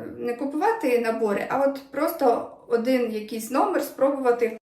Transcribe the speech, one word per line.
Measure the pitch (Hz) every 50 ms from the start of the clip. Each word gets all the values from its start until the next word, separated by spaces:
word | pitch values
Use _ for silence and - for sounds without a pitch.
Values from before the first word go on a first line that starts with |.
| - - - 240
не | 240 240 240
купувати | - 285 277 302 302 370 440 453 440 - 262 240 240
набори, | 233 226 226 - 226 208 196 - - -
а | - 269
от | 277 277 277 - - -
просто | - 277 311 339 330 - 277 247 - - - - - - - -
один | 240 226 220 254 262 247 240 220 214
якийсь | 214 214 214 240 220 214 -
номер | 254 294 403 403 339 - 277
спробувати. | - - - 269 277 285 269 262 247 240 240 240 220 220 - - _